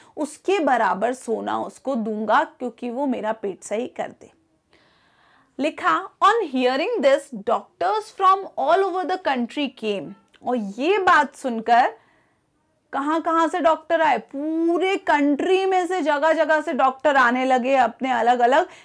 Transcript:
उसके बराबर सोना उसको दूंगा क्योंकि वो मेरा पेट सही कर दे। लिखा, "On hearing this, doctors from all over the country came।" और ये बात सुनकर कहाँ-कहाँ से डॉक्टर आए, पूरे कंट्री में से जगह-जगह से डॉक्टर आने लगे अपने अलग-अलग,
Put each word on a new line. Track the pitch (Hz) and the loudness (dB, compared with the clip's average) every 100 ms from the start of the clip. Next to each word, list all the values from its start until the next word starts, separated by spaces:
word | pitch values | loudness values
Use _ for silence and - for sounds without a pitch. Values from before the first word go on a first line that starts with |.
| - - | -20 -10
उसके | 285 - - 392 | -10 -6 -2 0
बराबर | 285 240 196 190 226 | 2 2 0 0 -4
सोना | 254 - 208 202 220 | -4 -6 -6 -4 -6
उसको | 196 - 262 | -6 -10 -6
दूंगा | 262 220 214 214 247 | -4 -4 -4 0 0
क्योंकि | 320 _ 247 - 247 | 0 _ -12 -10 -10
वो | 240 285 | -4 -4
मेरा | 247 214 | -4 -6
पेट | 220 196 - | -6 -8 -10
सही | - 214 247 | -8 -6 -6
कर | - - - | -8 -12 -12
दे। | - _ _ _ _ _ _ _ _ _ _ _ _ - | -20 _ _ _ _ _ _ _ _ _ _ _ _ -6
लिखा, | 294 302 349 320 381 _ | -6 -2 -2 -2 -4 _
"On | 370 453 330 | 2 2 0
hearing | 254 254 262 392 453 | 0 0 0 -2 0
this, | 269 294 - 214 220 | 2 2 -2 -10 -4
doctors | 208 - _ 349 427 415 - | -4 -4 _ -2 -2 -6 0
from | 381 392 370 - | 2 2 -2 -4
all | 269 359 | 0 2
over | 392 359 | 0 -2
the | 370 370 | -4 -4
country | 330 254 233 294 277 - | -2 -4 -4 -4 -6 -6
came।" | 214 196 151 202 _ _ - | -6 -6 -8 -18 _ _ -6
और | 247 | -4
ये | 202 208 302 415 | -6 -4 0 2
बात | 370 320 285 - | 4 4 2 -4
सुनकर | 262 226 220 233 330 453 _ _ _ _ _ _ _ _ _ | -8 -6 2 4 4 -2 _ _ _ _ _ _ _ _ _
कहाँ-कहाँ | 269 285 320 330 330 320 | -6 -2 -2 0 0 0
से | 359 | 0
डॉक्टर | 320 320 - 330 | 0 0 -2 0
आए, | 311 226 | 2 0
पूरे | - 277 311 320 330 339 370 392 | -4 -8 -6 -2 0 0 0 -2
कंट्री | 370 294 285 285 349 381 381 | 0 0 2 2 2 2 2
में | 370 349 | 0 0
से | 370 | -2
जगह-जगह | 302 285 320 320 302 311 | 0 0 2 2 2 0
से | 320 | 0
डॉक्टर | 269 262 254 302 269 | 0 0 2 2 4
आने | 240 254 | 4 2
लगे | 262 254 247 269 | 2 2 2 2
अपने | 233 - 262 | 2 0 -2
अलग-अलग, | 240 220 247 240 294 359 - | 0 2 4 4 4 2 -8